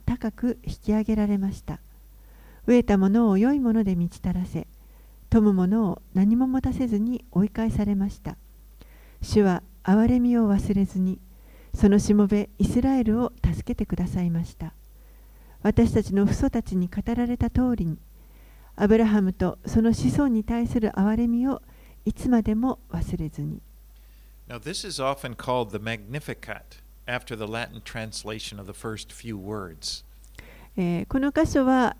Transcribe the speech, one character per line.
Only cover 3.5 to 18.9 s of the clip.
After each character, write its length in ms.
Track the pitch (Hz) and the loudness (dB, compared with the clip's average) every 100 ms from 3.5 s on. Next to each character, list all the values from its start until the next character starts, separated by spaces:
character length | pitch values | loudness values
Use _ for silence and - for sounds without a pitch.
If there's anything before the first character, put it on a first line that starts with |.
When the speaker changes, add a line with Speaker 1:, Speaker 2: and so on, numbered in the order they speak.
Speaker 1:
い 80 | 285 | 2
も 120 | 240 | 2
の 100 | 226 | 2
で 140 | 196 175 | 0 0
満 120 | 175 | -2
ち 160 | - | -4
足 100 | 185 | -4
ら 100 | 180 | -4
せ、 220 | 180 170 - - - - - - - | -4 -8 -10 -18 -20 -20 -20 -20 2
富 140 | 226 | 4
む 80 | 208 | 6
者 380 | 185 180 226 196 | 4 2 2 0
を 120 | - - | -4 -4
何 220 | 190 202 233 | 2 4 4
も 100 | 262 | 2
持 140 | 262 | 0
た 120 | 262 | -2
せ 140 | 262 247 | -2 -2
ず 120 | 208 | 0
に 260 | 226 247 - | -2 -4 -2
追 120 | 180 | 0
い 40 | 202 | 0
返 220 | - 220 | 0 -2
さ 140 | 220 | 0
れ 100 | 202 | 0
ま 140 | 196 196 | 0 -2
し 100 | - | -6
た。 160 | - - - - - - - - - - | -14 -14 -20 -20 -20 -20 -20 -20 -20 -12
主 200 | - 214 | 0 4
は 200 | 196 170 - - | 4 2 -4 -8
憐 260 | - 208 240 | 2 4 4
れ 120 | 247 | 4
み 160 | 240 240 | 2 2
を 140 | 214 | 2
忘 220 | 196 - | 2 0
れ 100 | 196 | 0
ず 140 | 196 185 | 0 0
に、 200 | 185 185 - - - - - | -2 -4 -12 -20 -20 -20 -12
そ 140 | - 208 | 2 4
の 100 | 202 | 4
し 160 | - | 4
も 120 | 208 202 | 4 4
べ 220 | 208 202 - | 0 -2 -2
イ 60 | 196 | 0
ス 140 | 240 | 2
ラ 140 | 269 269 | 2 2
エ 80 | |
ル 180 | 220 220 | 0 0
を 100 | 240 - | -2 -2
助 180 | 185 160 | -2 -2
け 120 | - | -6
て 120 | 240 208 | -6 -4
く 100 | 180 | -4
だ 100 | 180 | -4
さ 160 | 185 | -2
い 80 | 175 | -2
ま 140 | 165 | -2
し 100 | 170 | -6
た。 180 | - 165 - - - - - - - - - | -10 -16 -16 -20 -20 -20 -20 -20 -20 -20 -4
私 300 | 208 233 233 | 0 2 2
た 100 | 226 | 2
ち 120 | - | 0
の 120 | 196 202 | 0 2
父 80 | |
祖 160 | - 269 | 2 0
た 120 | 233 | -2
ち 140 | - 185 | -4 -4
に 120 | 180 | -4
語 260 | - 233 | -6 -4
ら 120 | 233 240 | -4 -4
れ 100 | 240 | -2
た 140 | 240 | -2
通 240 | - 254 | 0 0
り 100 | 226 | 0
に、 120 | 165 156 - - - - - - - - | -4 -6 -14 -20 -20 -20 -20 -20 -20 0
ア 100 | |
ブ 100 | 202 | 4